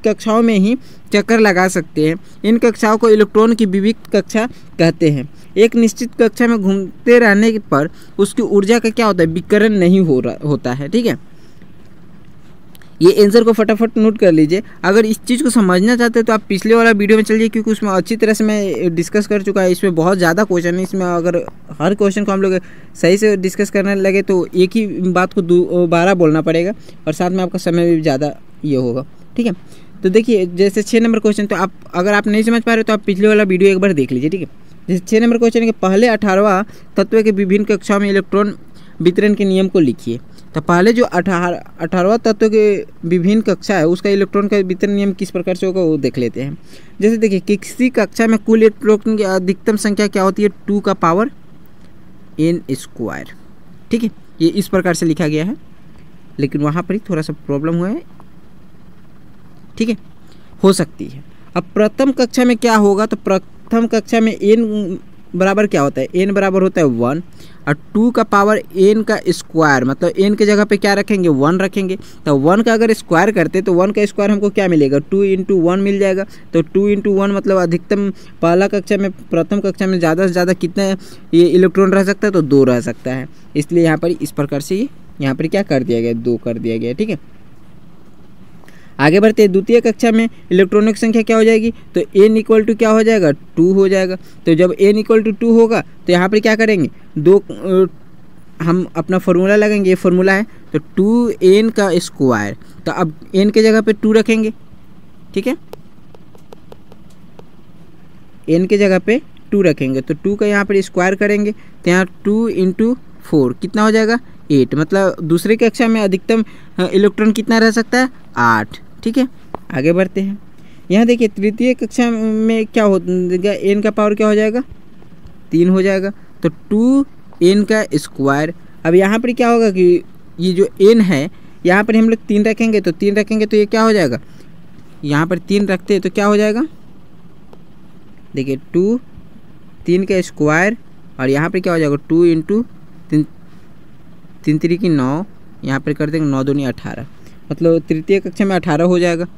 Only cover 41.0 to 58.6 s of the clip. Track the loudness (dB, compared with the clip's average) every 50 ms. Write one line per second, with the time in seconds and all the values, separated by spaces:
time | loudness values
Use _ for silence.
41 | 0 0 0 -2 -2 0 -2 -2 -2 -4 -4 -6 -10 -18 -12 -10 -8 -4 -2 0
42 | 0 0 0 0 0 -2 0 0 0 0 2 2 2 2 0 -2 -6 -12 -16 -10
43 | -4 -2 -2 0 2 2 0 2 0 0 -4 -4 -2 -4 -2 0 0 0 -2 -2
44 | -2 -2 0 0 -2 -2 -2 -4 -2 0 0 -2 -2 -2 -4 -4 -2 -2 -2 -2
45 | -2 -2 -4 -4 -8 -6 -6 -6 -4 -4 -4 -4 -4 -4 -2 0 0 0 0 0
46 | -2 -4 -2 -2 -4 -4 -4 -6 -10 -10 -10 -12 -16 -20 -20 -20 -20 -20 -8 0
47 | 0 0 2 2 0 0 0 -2 -2 -2 -4 -4 -4 -14 -4 -2 -2 -2 0 -2
48 | -2 -2 -2 -2 0 0 0 0 2 2 2 4 4 2 2 2 0 0 0 2
49 | 0 -4 -2 -2 -2 -2 -2 -2 0 -2 -4 -2 -2 -2 -2 0 -2 -2 0 0
50 | -2 -2 0 0 0 0 0 0 -2 -2 -2 -4 -6 -4 -4 -2 -2 -2 -2 0
51 | 0 0 2 0 -2 -2 -6 -14 -20 -20 -20 -20 -20 -20 -20 -20 -20 -20 -20 -20
52 | -20 -20 -20 -20 -20 -16 -6 -2 -2 -2 -2 -4 -4 -8 -8 -8 -10 -18 -12 -10
53 | -8 -8 -8 -10 -14 -16 -18 -20 -20 -20 -20 -20 -20 -20 -20 -20 -8 -6 -4 -4
54 | -4 -6 -8 -10 -20 -20 -6 -2 -2 0 0 -2 -4 -2 -2 -2 0 -2 -2 -2
55 | -2 -2 -2 -2 -2 -2 -2 -2 -4 -4 -8 -10 -14 -20 -20 -20 -20 -20 -20 -20
56 | -20 -20 -20 -20 -20 -16 -8 -6 -6 -4 -4 -2 -2 -2 -2 -4 -4 -4 -6 -8
57 | -6 -6 -6 -6 -6 -8 -10 -12 -8 -6 -6 -4 -4 -4 -4 -4 -4 -4 -6 -8
58 | -10 -16 -20 -20 -20 -20 -20 -20 -20 -20 -20 -20